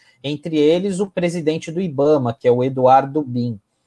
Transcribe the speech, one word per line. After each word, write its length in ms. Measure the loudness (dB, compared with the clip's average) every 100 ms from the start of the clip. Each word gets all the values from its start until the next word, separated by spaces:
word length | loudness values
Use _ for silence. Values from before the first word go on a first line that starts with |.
| _ _
entre 340 | -8 -8 -4 2
eles 420 | 2 2 0 -4
o 100 | -4
presidente 600 | -2 -4 -2 -2 -4 -6
do 80 | -6
ibama, 540 | -4 0 2 2 0
que 140 | -2 0
é 40 |
o 120 | 2
Eduardo 580 | 0 2 4 4 4 -4
Bin. 360 | -4 -4 -4 -8 _ _